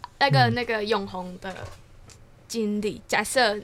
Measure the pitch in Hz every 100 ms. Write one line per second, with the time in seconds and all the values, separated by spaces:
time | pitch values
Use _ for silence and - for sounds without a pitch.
0 | - - 277 269 240 233 233 220 208 214
1 | 196 185 180 180 190 185 - - - -
2 | - - - - - 233 214 208 208 -
3 | - - 208 262 226 208